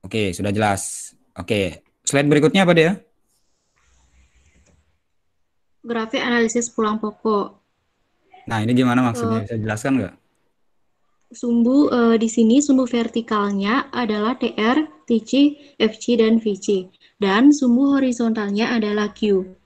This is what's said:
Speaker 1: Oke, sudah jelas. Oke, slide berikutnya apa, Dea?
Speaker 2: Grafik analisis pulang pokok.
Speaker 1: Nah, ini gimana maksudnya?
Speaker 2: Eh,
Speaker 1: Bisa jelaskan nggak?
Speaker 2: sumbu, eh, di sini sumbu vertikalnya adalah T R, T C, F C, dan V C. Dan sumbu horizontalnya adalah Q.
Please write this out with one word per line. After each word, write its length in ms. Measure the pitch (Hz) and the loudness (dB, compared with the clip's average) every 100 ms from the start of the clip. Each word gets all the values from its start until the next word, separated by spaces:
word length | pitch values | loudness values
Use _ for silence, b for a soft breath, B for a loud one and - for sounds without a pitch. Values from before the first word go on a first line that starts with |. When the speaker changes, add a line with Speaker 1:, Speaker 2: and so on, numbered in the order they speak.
Speaker 1:
Oke, 240 | 95 113 101 | -6 -4 -4
sudah 240 | 87 101 | -4 -4
jelas. 560 | 101 107 98 - - - _ _ | 0 0 0 -6 -14 -16 _ _
Oke, 480 | - 87 107 92 76 _ _ | -16 -4 -2 -2 -8 _ _
slide 240 | - 139 147 | -2 0 2
berikutnya 400 | 151 147 196 180 | 4 4 2 4
apa, 80 | 170 | 4
Dea? 160 | 160 208 _ _ _ _ _ _ _ _ _ _ _ _ _ _ _ _ _ _ _ _ _ _ _ _ _ _ _ _ | 2 -2 _ _ _ _ _ _ _ _ _ _ _ _ _ _ _ _ _ _ _ _ _ _ _ _ _ _ _ _
Speaker 2:
Grafik 400 | 233 226 220 254 | -10 -8 -6 -6
analisis 480 | 254 240 226 240 233 | -2 -2 0 -2 -6
pulang 320 | - 214 214 | -4 -4 -4
pokok. 560 | 214 208 220 208 - _ _ _ _ _ _ _ _ - | -8 -6 -4 -2 -4 _ _ _ _ _ _ _ _ -20
Speaker 1:
Nah, 160 | - 113 | -8 -4
ini 160 | 110 123 | 0 2
gimana 240 | 127 120 | 2 0
maksudnya? 400 | 123 117 113 113 | -2 -2 -4 -4
Speaker 2:
Eh, 40 | 104 | -6
Speaker 1:
Bisa 80 | 113 | -8
jelaskan 360 | 107 107 143 131 | -6 -6 -2 -4
nggak? 180 | 95 - _ _ _ _ _ _ _ _ _ _ _ | -4 -12 _ _ _ _ _ _ _ _ _ _ _
Speaker 2:
sumbu, 560 | - 240 233 233 277 294 | -8 -2 2 4 4 2
eh, 260 | 247 233 226 | 2 4 2
di 80 | 226 | 2
sini 320 | 240 226 254 | 2 4 4
sumbu 240 | 285 262 | 4 2
vertikalnya 1040 | 247 233 226 233 226 208 202 202 202 254 - | 2 -2 -2 -6 -4 -2 -2 -2 -2 -2 -4
adalah 480 | 240 233 208 214 - | -6 -4 -2 -2 -2
T 160 | 233 | -4
R, 320 | - 214 277 302 - - | -2 0 0 -2 -10 -2
T 80 | 226 | -2
C, 320 | 220 262 285 285 B _ | 0 2 2 0 B _
F 160 | 220 - | -2 -2
C, 160 | - | -2
dan 240 | 240 220 226 | 2 2 2
V 160 | 220 190 | 0 -4
C. 240 | - 196 185 b b _ | -2 -4 -4 b b _
Dan 320 | 196 202 277 | 0 4 6
sumbu 480 | 294 254 240 277 277 | 6 2 2 2 2
horizontalnya 720 | 262 240 233 220 202 202 233 233 | 0 0 -2 -2 -4 -2 -2 -2
adalah 400 | 208 208 208 - | -2 -2 -4 -4
Q. 320 | 214 190 185 - | 0 0 -2 -16